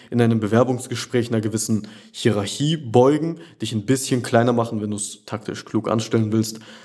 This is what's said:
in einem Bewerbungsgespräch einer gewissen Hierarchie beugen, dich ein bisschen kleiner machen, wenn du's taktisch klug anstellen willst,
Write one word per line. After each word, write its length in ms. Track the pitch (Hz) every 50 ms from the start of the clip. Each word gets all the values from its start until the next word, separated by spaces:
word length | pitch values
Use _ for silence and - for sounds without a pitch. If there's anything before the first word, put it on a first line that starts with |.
| - -
in 100 | - 120
einem 180 | 117 117 117 110
Bewerbungsgespräch 920 | 110 101 110 117 131 131 127 117 - - 123 113 - - - 123 117 120
einer 120 | 120 110
gewissen 460 | 104 110 107 110 - - 113 104 101 - - - - -
Hierarchie 680 | - - - 120 101 104 101 101 - - 143 151 165
beugen, 600 | 156 143 113 107 123 123 135 151 151 156 165 170 - - - - -
dich 120 | 113 110 117
ein 120 | 107 98
bisschen 360 | 104 135 131 - - 135 120
kleiner 320 | 117 - 123 117 113 123 120
machen, 280 | 117 117 117 113 107
wenn 100 | 104 104
du's 340 | 104 101 - - - - _
taktisch 400 | - 110 104 - - - - -
klug 240 | - - 110 104 95
anstellen 420 | 107 113 113 - - 113 110 107
willst, 280 | 107 110 107 - - - - - - -